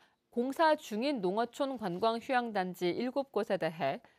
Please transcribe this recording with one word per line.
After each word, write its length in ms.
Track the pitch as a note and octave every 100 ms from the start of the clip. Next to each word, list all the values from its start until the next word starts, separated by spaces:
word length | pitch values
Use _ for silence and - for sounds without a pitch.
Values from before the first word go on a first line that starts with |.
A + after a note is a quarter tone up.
| _ _ _
공사 460 | A#3+ C4 C#4 D#4+
중인 460 | D4+ - G#3+ C#4 C4
농어촌 560 | F3+ G#3 A#3+ - C4+ B3+
관광 420 | G3+ F3 A3+ A3+
휴양단지 680 | B3 B3 A#3 G3+ F#3 F3 F3
일곱 420 | - B3+ C#4 C4+
곳에 240 | G#3 G3+
대해 460 | F#3+ D#3+ E3 C#3 G3 -